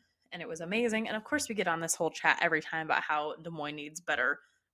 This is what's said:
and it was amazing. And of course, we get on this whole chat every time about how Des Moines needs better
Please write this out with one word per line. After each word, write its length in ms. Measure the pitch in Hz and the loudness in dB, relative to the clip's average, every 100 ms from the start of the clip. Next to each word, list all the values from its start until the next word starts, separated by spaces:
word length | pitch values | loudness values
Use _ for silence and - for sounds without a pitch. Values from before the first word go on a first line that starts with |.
| _ _ _ | _ _ _
and 100 | 180 | -10
it 60 | 160 | -8
was 140 | 160 | -8
amazing. 460 | 165 214 240 220 220 | -2 2 2 2 -2
And 80 | - | -4
of 80 | |
course, 240 | - 294 - | -2 -2 -2
we 60 | |
get 140 | 208 185 | -2 0
on 120 | 165 | 0
this 140 | 165 | 0
whole 160 | - 160 | 0 0
chat 300 | - 165 - | 2 4 6
every 180 | 170 156 | 4 2
time 280 | 156 160 160 | 0 -4 2
about 160 | 147 | 2
how 320 | - 151 151 147 | 2 0 -2 -6
Des 160 | 165 | -8
Moines 240 | 160 147 151 | -6 -6 -6
needs 260 | 147 156 | -8 -8
better 380 | - 147 127 143 - _ _ | -2 2 2 0 -6 _ _